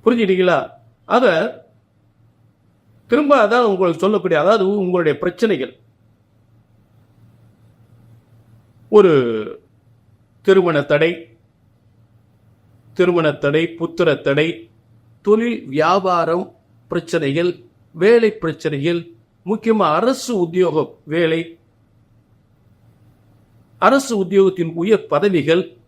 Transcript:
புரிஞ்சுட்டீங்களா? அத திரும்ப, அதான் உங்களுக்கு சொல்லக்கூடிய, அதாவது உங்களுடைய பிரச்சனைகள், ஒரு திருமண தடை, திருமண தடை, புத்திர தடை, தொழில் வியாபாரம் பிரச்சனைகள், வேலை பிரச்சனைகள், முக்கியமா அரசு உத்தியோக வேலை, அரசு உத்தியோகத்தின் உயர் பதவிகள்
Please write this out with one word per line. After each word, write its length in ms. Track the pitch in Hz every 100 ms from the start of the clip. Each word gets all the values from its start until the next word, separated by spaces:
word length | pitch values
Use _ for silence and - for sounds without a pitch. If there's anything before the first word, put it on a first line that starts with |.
| 226
புரிஞ்சுட்டீங்களா? 640 | 240 202 185 180 151 123 - _ _ -
அத 480 | 226 247 160 190 - _ _ _ _ _ _ _ _ _ _ _ _ _ _ _
திரும்ப, 400 | 254 294 285 208
அதான் 160 | 240
உங்களுக்கு 360 | 233 190 185 165
சொல்லக்கூடிய, 420 | 190 208 175 156
அதாவது 360 | 165 220 190 208
உங்களுடைய 400 | 185 180 160 143
பிரச்சனைகள், 640 | 175 180 226 165 131 - _ _ _ _ _ _ _ _ _ _ _ _ _ _ _ _ _ _ _ _ _ _ _ - _ _ _ _ _ _ _
ஒரு 720 | 214 190 147 123 110 107 - _ _ _ _ _ _ _ _
திருமண 400 | - 190 180 151
தடை, 420 | 139 147 160 175 - _ _ _ _ _ _ _ _ _ _ _ _ _ _ _ _
திருமண 380 | - 180 175 156
தடை, 440 | 139 143 151 165 -
புத்திர 420 | 165 - 165 139
தடை, 480 | - 139 160 - - _ _ _ _ _
தொழில் 440 | - 214 233 226 -
வியாபாரம் 920 | 135 156 190 185 175 165 175 - _ _ _ _
பிரச்சனைகள், 760 | 175 165 170 143 143 175 175 - _ _
வேலை 400 | 165 190 233 220
பிரச்சனைகள், 800 | 214 165 - 156 147 147 170 165 - _ _ 175
முக்கியமா 480 | 214 226 220 175
அரசு 460 | 156 226 262 - 220
உத்தியோக 560 | 170 180 175 156 147 -
வேலை, 540 | - 160 165 160 165 - _ _ _ _ _ _ _ _ _ _ _ _ _ _ _ _ _ _ _ _ _ _
அரசு 460 | 185 269 269 220 180
உத்தியோகத்தின் 480 | 196 190 185 165
உயர் 320 | 165 185 208 -
பதவிகள் 720 | 147 202 180 143 165 - -